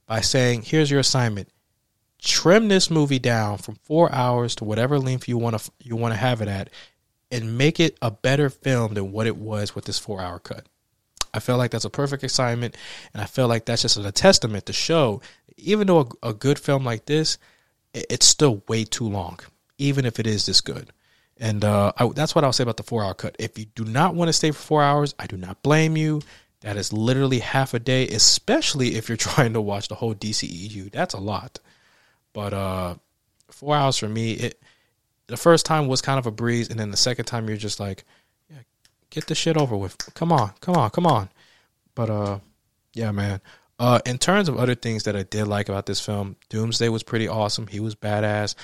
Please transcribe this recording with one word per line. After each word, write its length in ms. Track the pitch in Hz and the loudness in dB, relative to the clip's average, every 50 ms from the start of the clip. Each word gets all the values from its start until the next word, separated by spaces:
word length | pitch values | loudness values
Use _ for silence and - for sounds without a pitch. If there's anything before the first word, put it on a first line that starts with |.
| _ | _
by 160 | - 113 110 | -6 -4 -2
saying, 400 | - - - 131 127 123 120 117 | 0 2 2 4 4 2 2 0
"Here's 300 | 107 - - 156 156 143 | -2 0 2 2 4 4
your 100 | 143 139 | 4 2
assignment. 480 | 127 - - 131 120 113 104 98 90 - _ _ _ _ _ _ _ _ _ _ _ _ _ _ | 2 2 2 2 2 0 -2 -4 -8 -12 _ _ _ _ _ _ _ _ _ _ _ _ _ _
Trim 500 | - - - - - 160 185 220 226 208 | -2 0 0 4 6 6 6 8 6 6
this 220 | 190 185 - - | 4 4 4 4
movie 280 | 165 156 147 139 139 131 | 4 4 4 4 2 2
down 400 | 120 123 120 113 107 104 104 92 | 2 2 2 2 0 -2 -4 -6
from 180 | - - 104 - | -10 -12 -16 -14
four 280 | _ - 151 165 170 - | _ 0 4 4 4 4
hours 440 | - 131 123 123 123 123 120 113 - | 4 2 2 2 2 0 0 -2 -4
to 80 | - 113 | -6 -4
whatever 340 | 107 107 107 120 131 147 143 | -2 0 0 2 2 2 0
length 300 | 131 131 131 123 - - | 0 0 -2 -4 -4 -2
you 80 | 120 | -2
wanna, 240 | 117 117 117 113 107 - - - _ | 0 0 0 -2 -4 -6 -8 -18 _
you 160 | - 123 117 | -10 -6 -4
wanna 220 | 113 117 117 113 | -2 -2 -2 0
have 240 | 110 127 127 123 110 | 0 0 0 0 0
it 80 | 107 101 | -2 -4
at, 220 | 98 95 95 - - - - - _ _ _ _ _ _ _ - | -4 -4 -6 -8 -14 -20 -20 -20 _ _ _ _ _ _ _ -8
and 280 | 123 120 113 113 117 120 | -6 -6 -4 -4 0 2
make 200 | 135 156 165 - | 2 2 4 2
it 200 | 165 151 - - | 2 0 0 -2
a 100 | - 113 | -4 -4
better 380 | 104 - - 127 139 147 147 135 | -4 -2 0 2 2 2 2 0
film 460 | - - - 135 131 120 117 107 107 | -2 -4 -2 0 0 0 0 -2 -2
than 180 | 104 98 95 | -4 -6 -4
what 140 | 98 110 110 | -4 -4 -2
it 100 | 117 - | -2 -4
was 380 | 107 107 107 107 104 104 98 - | -6 -8 -6 -6 -4 -6 -6 -8
with 100 | 98 - | -10 -10
this 140 | - 95 - | -8 -8 -8
four-hour 400 | - - 104 92 92 90 87 85 | -8 -8 -8 -8 -8 -8 -10 -10
cut." 280 | - - - - - _ _ _ _ _ _ _ _ _ _ - - - - | -12 -14 -14 -14 -16 _ _ _ _ _ _ _ _ _ _ -8 -6 -6 -6
I 60 | - | -6
feel 180 | - - 123 123 | -2 0 0 0
like 120 | 123 120 | 0 0
that's 140 | - 113 - | -2 -4 -6
a 60 | 107 | -6
perfect 320 | - - 143 139 139 131 | -4 -4 -4 -2 -4 -6
assignment, 540 | - 123 - - 127 120 117 120 120 113 - - - - - - - - | -4 -2 0 0 0 0 0 -2 -4 -6 -8 -12 -18 -18 -18 -18 -18 -14
and 100 | - 104 | -10 -10
I 40 | 98 | -10
feel 200 | - - - 127 | -4 0 2 2
like 200 | 117 117 113 - | 2 2 0 0
that's 160 | - 117 113 | -2 -2 0
just 140 | - 117 - | 2 0 0
a 160 | 107 104 98 | 0 -2 -4
testament 540 | 98 - - 190 190 - - 113 107 98 - | 0 4 6 6 6 6 4 0 -4 -6 -8
to 60 | - | -6
show, 480 | 92 - - - 160 165 143 117 101 - - - - _ _ _ _ | -6 -4 -2 0 2 2 2 2 0 -2 -8 -16 -20 _ _ _ _
even 300 | - - 156 208 214 208 | -8 -2 0 2 2 4
though 220 | 190 180 160 139 117 - - | 6 6 4 4 2 -4 -10
a, 80 | - 120 | -8 -8
a 40 | 110 | -6
good 240 | 104 - 135 143 - | -2 0 0 0 0
film 260 | - - 139 135 131 | 0 0 0 0 0
like 220 | 123 117 110 - | -2 -4 -4 -4
this, 300 | - 147 156 156 - - - _ _ _ _ _ _ _ _ _ _ - | -2 -2 0 0 -2 -4 -6 _ _ _ _ _ _ _ _ _ _ -12
i-, 100 | 123 - - | -10 -8 -4
it's 180 | 117 123 - | 2 6 6
still 360 | - - - 156 139 113 101 - - | 6 6 6 4 4 4 2 -4 -4
way 160 | 113 113 110 | -2 -2 -2
too 240 | - - - 120 107 | -4 -4 -4 -4 -4
long, 320 | 101 101 87 85 85 - - - _ _ _ _ _ | -4 -4 -6 -8 -10 -14 -18 -20 _ _ _ _ _
even 300 | - 139 143 135 139 127 | -4 -2 -2 0 0 0
if 120 | 120 - - | -2 -2 -2
it 80 | 110 | -2
is 200 | 113 107 101 - | -2 0 0 2
this 140 | 98 92 90 | 4 6 4
good. 320 | - - - - - - - _ _ _ _ _ _ _ _ | 4 4 -2 -10 -10 -16 -20 _ _ _ _ _ _ _ _
And, 280 | - 120 110 107 104 107 | -6 -4 -2 0 2 2
uh, 280 | 104 104 101 101 101 - - | 4 4 4 4 2 2 2
I, 80 | 123 117 | 0 0
that's 260 | - 139 151 156 - | 0 0 -2 0 2
what 100 | 170 147 | 4 4
I'll 80 | 131 | 4
say 100 | 117 - | 2 2
about 160 | 127 117 110 - | 0 0 -2 -6
the 60 | - | -6
four-hour 300 | - 120 113 104 95 87 | -4 -4 -2 -2 -4 -6
cut. 220 | - - 98 - - | -6 -8 -10 -8 -8
If 200 | 113 107 - 107 | -10 -10 -8 -10
you 80 | 110 107 - | -14 -12 -10
do 100 | - 113 | -8 -6
not 300 | 110 113 135 170 190 165 | -2 0 0 0 2 2
wanna 180 | 170 175 165 | 0 0 0
stay 180 | 151 - - 156 | 0 2 0 0
for 120 | 147 - | -2 -2
four 200 | - - 156 151 | -4 0 2 4
hours, 320 | 147 143 143 147 147 143 - - | 4 4 4 2 0 -2 -4 -8
I 80 | - | -12
do 100 | - - | -10 -10
not 260 | 90 90 90 95 - | -10 -10 -12 -10 -2
blame 340 | - 135 151 156 160 160 160 | 2 4 4 4 4 2 2
you. 260 | 156 156 156 151 151 - - - - _ _ _ _ | 0 0 0 -2 -4 -6 -10 -16 -20 _ _ _ _
That 180 | - 104 104 104 | -10 -8 -6 -6
is 140 | 92 - 110 | -6 -4 -2
literally 460 | 107 110 120 127 135 139 135 131 120 | 0 2 2 2 2 2 2 2 0
half 340 | - - - 135 135 - - | 0 0 0 0 0 0 -2
a 40 | 117 | -4
day, 300 | 117 131 127 131 127 - | -2 0 0 0 0 0
especially 840 | - 117 - - - - - - 233 320 - - - 139 127 117 - | 2 4 4 4 4 2 2 0 0 2 2 0 0 0 0 0 0
if 140 | 110 - - | -2 -4 -6
you're 80 | 117 | -4
<laughs> 140 | 107 - - | -4 -4 -2
trying 220 | - - 131 117 | 2 2 2 2
to 80 | 110 113 | 2 -2
watch 280 | 107 101 98 101 - - | -2 -2 -4 -6 -6 -8
the 80 | 107 | -8
whole 180 | - 123 113 107 | -6 -6 -6 -6
D 180 | 98 - 107 | -6 -6 -6
C 140 | 107 - - | -4 -4 -6
E 200 | - - 82 92 107 107 101 | -6 -8 -12 -14 -14 -12 -14
U. 100 | 92 101 | -14 -10
That's 220 | - 139 175 180 | -6 -6 -6 -4
a 80 | - 101 | -6 -6
lot. 380 | 95 104 101 - - 120 - - _ _ _ _ _ _ _ _ _ _ _ _ _ _ | -6 -6 -6 -6 -8 -10 -18 -20 _ _ _ _ _ _ _ _ _ _ _ _ _ _
But, 200 | - 107 101 101 | -12 -8 -6 -6
uh, 420 | 98 98 98 95 92 92 92 87 87 - _ _ _ _ _ _ _ _ _ _ | -4 -4 -4 -4 -4 -4 -4 -6 -8 -10 _ _ _ _ _ _ _ _ _ _
four 260 | - - 139 143 147 | -20 -8 -2 0 2
hours 200 | 147 139 135 123 | 2 4 2 2
for 120 | - - 107 | 0 -2 -4
me, 240 | 107 113 113 113 | -4 -2 -2 -2
it, 300 | 104 - 123 - - _ _ _ _ _ _ _ _ _ _ _ _ _ _ | -2 -4 -4 -6 -8 _ _ _ _ _ _ _ _ _ _ _ _ _ _
the 100 | - 117 | -12 -6
first 300 | - - 175 165 156 - | 2 6 6 6 6 6
time 220 | - 160 156 147 131 | 2 0 0 0 0
was 120 | 131 127 | 0 -2
kind 180 | - - 135 135 | 0 0 0 0
of 80 | 123 | -2
a 40 | 117 | -4
breeze, 380 | 107 113 117 120 120 117 113 - | -4 -2 -2 0 0 0 -2 -4
and 120 | 117 113 | -4 -6
then 100 | 107 104 | -6 -4
the 60 | 98 | -2
second 300 | - - 123 123 - 117 | 0 0 0 0 -2 -4
time 220 | - - 117 110 110 | -6 -6 -6 -4 -4
you're 80 | 107 | -6
just 220 | 101 107 104 - - | -6 -6 -6 -6 -6
like, 260 | 101 98 95 - - _ _ _ _ _ _ _ _ _ | -6 -8 -8 -10 -14 _ _ _ _ _ _ _ _ _
"Yeah, 60 | 156 135 117 _ _ _ _ _ _ _ _ _ | -20 -20 -20 _ _ _ _ _ _ _ _ _
get 160 | - 156 - | -10 -8 -6
this 120 | - 160 - | -4 -4 -2
shit 180 | - 165 160 | 0 2 2
over 200 | 156 147 127 113 | 2 2 2 0
with. 200 | 98 98 90 - - - - - | -2 -4 -6 -8 -10 -14 -12 -8
Come 180 | - 165 170 | -4 0 2
on, 200 | 170 139 110 101 - - | 2 2 2 0 -4 -8
come 140 | - 180 180 | -4 0 2
on, 160 | 165 117 104 | 2 2 2
come 160 | - 175 175 | 0 2 2
on." 220 | 165 139 107 98 98 _ _ _ _ _ _ _ _ _ _ _ _ - | 4 4 2 0 -4 _ _ _ _ _ _ _ _ _ _ _ _ -8
But, 160 | - 117 110 | -6 -4 -4
uh, 280 | 107 104 104 101 101 98 - _ _ _ _ _ _ _ _ _ | -2 -2 -4 -4 -6 -8 -10 _ _ _ _ _ _ _ _ _
yeah, 200 | - 117 113 107 | -10 -6 -4 -4
man. 280 | 101 101 101 101 98 95 - - - - _ _ _ - | -2 -2 -2 -2 -4 -6 -8 -14 -20 -20 _ _ _ 0
Uh, 220 | 120 123 123 120 - | 2 4 4 4 2
in 140 | 123 123 127 | 0 -4 -2
terms 300 | - - 185 208 202 156 | 0 2 2 2 2 0
of 100 | 127 104 | 0 0
other 160 | 123 123 120 | 0 0 0
things 300 | 117 - 117 113 107 - | -2 -4 -6 -4 -4 -4
that 100 | 107 101 | -4 -4
I 80 | 101 | -4
did 240 | 95 - - 107 107 | -4 -6 -4 -4 -2
like 220 | 104 101 101 104 - | -2 -2 -2 -2 -4
about 180 | 98 98 - | -4 -6 -4
this 140 | - 98 - | -6 -6 -6
film, 360 | - - 104 101 98 98 - - _ - | -4 -4 -4 -4 -6 -6 -10 -16 _ -8
Doomsday 400 | - 110 110 117 113 - 117 117 | -6 -4 -4 -2 -2 0 0 0
was 140 | 113 110 | 0 -2
pretty 260 | - - 120 113 110 85 | -4 -4 -4 -4 -2 -2
awesome. 380 | 104 110 104 104 - - 113 | -2 -2 -2 -2 -2 -6 -8
He 120 | 101 - 101 | -8 -8 -8
was 160 | 107 113 107 | -8 -8 -8
badass. 600 | - - 107 104 104 107 107 104 107 104 101 - - | -8 -6 -4 -2 0 0 0 0 -2 -2 -4 -8 -10